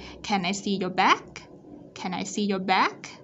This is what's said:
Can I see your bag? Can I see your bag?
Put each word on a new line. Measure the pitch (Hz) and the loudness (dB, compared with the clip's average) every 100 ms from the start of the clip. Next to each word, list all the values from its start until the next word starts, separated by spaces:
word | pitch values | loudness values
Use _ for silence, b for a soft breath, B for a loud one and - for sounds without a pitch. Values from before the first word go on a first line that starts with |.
| B B | B B
Can | - 202 | -2 0
I | 175 | 0
see | 196 214 196 | -2 0 0
your | 185 185 | 0 4
bag? | 208 392 - - - - - - - - | 4 4 0 -18 -18 -20 -18 -18 -18 -10
Can | 190 | -6
I | 180 190 | -4 -4
see | - 202 | -2 0
your | 196 190 | 0 2
bag? | 190 302 415 - - | 4 4 0 -16 -18